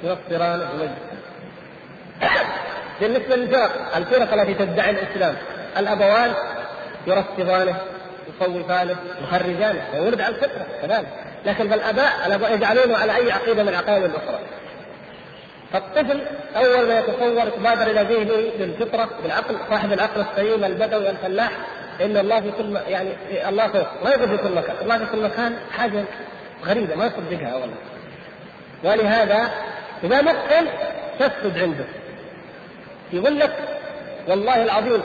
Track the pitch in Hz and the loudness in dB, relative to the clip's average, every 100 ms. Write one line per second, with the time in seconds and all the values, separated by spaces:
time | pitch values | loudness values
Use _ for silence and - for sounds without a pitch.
0 | 170 180 175 165 170 170 170 147 151 131 | -6 -4 -4 0 0 0 -4 -4 -6 -6
1 | - - - - - - - - - - | -12 -14 -14 -16 -18 -18 -18 -18 -18 -18
2 | - - - - - - - - - - | -16 -2 2 2 0 -4 -8 -8 -10 -2
3 | 208 247 - 247 247 254 208 170 - 165 | 0 2 2 2 4 4 2 0 -4 -4
4 | 175 247 220 208 196 190 190 170 196 202 | 2 2 4 4 2 2 0 2 2 2
5 | - 196 175 139 - - - 185 202 202 | 0 0 0 0 -6 -10 -6 -2 0 4
6 | 196 214 240 - - - - - - - | 6 6 4 2 -4 -6 -8 -10 -12 -6
7 | 180 190 185 - 180 185 180 175 - - | 0 0 0 -2 2 4 2 0 -6 -10
8 | - - - - 185 175 175 180 180 180 | -14 -14 -10 -2 -2 0 0 2 2 -2
9 | 175 180 139 180 180 175 214 196 107 143 | -6 -8 0 0 2 2 2 0 -2 -2
10 | 190 240 208 226 285 - - - 151 214 | 0 2 0 0 -2 -2 -8 -6 -2 -2
11 | 147 - - - 202 196 208 214 226 226 | -2 -10 -14 -6 -2 0 2 2 2 2
12 | 277 - 175 202 214 220 208 233 247 220 | 2 2 0 2 2 2 4 6 6 4
13 | 214 220 240 190 226 214 202 180 208 202 | 4 4 2 2 2 2 2 2 2 2
14 | 180 156 - - - - - - - - | 2 -2 -4 -6 -8 -12 -14 -16 -16 -16
15 | - - - - - - - 190 - 294 | -18 -18 -18 -18 -20 -20 -4 -4 0 0
16 | 269 285 - - - 214 247 247 233 226 | 2 0 -2 -8 -4 2 6 6 6 4
17 | 220 214 240 226 208 196 226 226 220 214 | 2 2 2 4 2 2 2 4 4 4
18 | 196 226 214 220 226 208 185 160 226 226 | 4 2 2 2 0 -2 -4 -2 -2 0
19 | 226 - 170 170 233 214 - 214 196 196 | -2 -4 -4 -2 -2 -4 0 0 2 2
20 | 214 214 202 202 214 220 196 175 220 214 | 0 0 -2 0 2 2 0 0 0 2
21 | 196 185 185 196 233 - - - - - | 0 -2 -2 0 0 -2 -10 -12 -10 -2
22 | 196 202 196 226 202 202 208 202 - 185 | 0 2 4 2 0 -4 -4 -4 -2 -2
23 | 185 - - 190 190 202 214 202 - - | -2 -6 -6 -4 0 2 2 2 0 0
24 | 226 269 240 196 202 175 - - 196 226 | 2 2 2 0 0 0 -2 -2 0 0
25 | 214 214 214 214 233 233 - - 233 202 | 0 -2 -2 0 -2 -4 -8 -2 -2 -2
26 | 208 - - - - - - 214 190 160 | -4 -8 -14 -14 -16 -8 -2 0 0 0
27 | 226 - 170 170 135 127 123 - - - | -2 -2 -6 -6 -4 -4 -6 -10 -14 -16
28 | - - - - - - - - 165 214 | -16 -18 -18 -18 -18 -20 -20 -4 2 4
29 | 208 226 202 208 233 - - - - - | 6 6 6 4 2 -2 -8 -10 -12 -4
30 | 170 262 302 277 - 311 330 - - - | 2 4 4 4 4 4 4 0 -4 -6
31 | - - 269 - 208 170 180 139 123 - | -6 0 0 0 -4 0 -2 -2 -6 -10
32 | - - - - - - - - - - | -14 -16 -16 -16 -18 -18 -18 -18 -18 -18
33 | - 175 240 294 294 - - - - - | -6 0 2 4 2 0 -6 -8 -8 -12
34 | - - - 196 220 247 233 202 220 220 | -12 -8 0 0 4 4 4 2 2 2